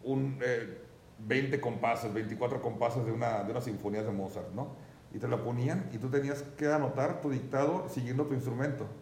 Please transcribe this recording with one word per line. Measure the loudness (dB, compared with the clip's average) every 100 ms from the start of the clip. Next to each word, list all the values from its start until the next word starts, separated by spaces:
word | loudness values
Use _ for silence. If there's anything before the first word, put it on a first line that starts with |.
un, | 2 2 0 0
eh, | 0 0 -2 -10 -14 -20 -20 -12 0
veinte | 2 2 0
compases, | 0 2 2 2 0
veinticuatro | -2 -2 -2 0 0
compases | -2 2 2 2 0
de |
una, | 0 2 0
de | 0
una | -2
sinfonía | -2 -4 -2 0
de | 0
Mozart, | -2 -4 -6 -6
¿no? | -6 -6 -10 -16 -20 -12
Y | -6
te | 0
la | 0
ponían, | 0 2 2 2 -2
y | -4
tú | 0
tenías | 2 2 -2 -6 0
que | 4
anotar | 4 4 2 2 2
tu | 0
dictado | 0 0 2 4 2 -2
siguiendo | -4 -2 0 2
tu |
instrumento | 0 0 0 0 -2 -6 -10